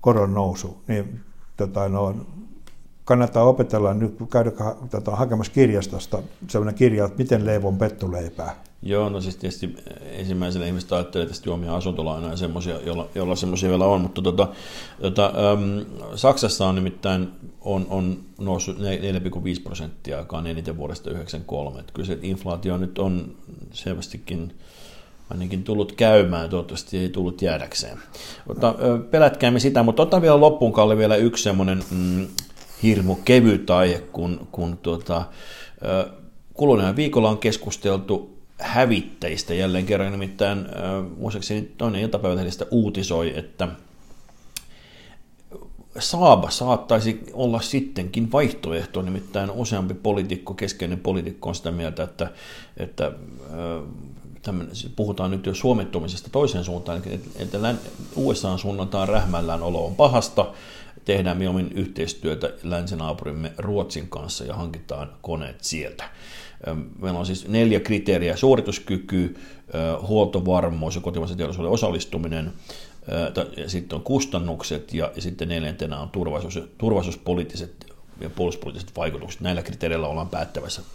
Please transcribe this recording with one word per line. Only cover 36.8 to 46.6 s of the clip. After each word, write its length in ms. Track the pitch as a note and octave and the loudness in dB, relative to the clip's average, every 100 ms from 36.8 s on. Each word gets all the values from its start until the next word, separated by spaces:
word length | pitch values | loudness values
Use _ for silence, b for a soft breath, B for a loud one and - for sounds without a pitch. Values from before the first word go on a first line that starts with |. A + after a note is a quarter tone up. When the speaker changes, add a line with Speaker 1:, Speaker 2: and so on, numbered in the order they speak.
| F#2+ G#2+ | 6 2
Speaker 2:
viikolla 340 | D3+ B2+ A2 | 2 4 4
on 80 | G#2+ | 4
keskusteltu 1040 | A2 G#2+ - - - F#2+ F#2+ G2+ - - - - | 0 0 -6 -2 0 0 0 -2 -2 -18 -18 -10
hävittäjistä 920 | - A2+ B2+ G#2+ - - F2 E2 - | -2 4 6 4 0 -6 -6 -4 -4
jälleen 320 | F2 F#2+ F#2 F#2+ | 0 0 0 2
kerran, 260 | G2+ G2 | 0 0
nimittäin, 460 | G2 F#2+ G2 G2+ G2+ | -2 -6 -2 0 0
ö, 420 | F#2+ - F#2 F#2+ F#2+ - | -6 -6 -4 -4 -6 -6
muistaakseni 560 | - G#2 F#2+ G#2+ G#2+ - | -6 -6 -4 -4 -4 -2
toinen 240 | A#2 G2 | -2 0
iltapäivälehdistä 640 | G#2+ G2+ F#2+ F2+ F2+ - - | 0 0 0 0 -2 -4 0
uutisoi, 640 | A#2+ G#2 F#2 F#2+ E2 E2+ D2 | 2 2 0 -2 0 0 -4
että 300 | - - F2+ D#2 - - - - - - - - b b b b b b - - - - - - - - | -10 -6 -6 -6 -20 -20 -20 -20 -20 -20 -16 -16 b b b b b b -20 -20 -20 -18 -16 -18 -16 -6
Saab 440 | - E3+ F3 G#2+ E2+ | -2 6 10 10 8
saattaisi 760 | - | -2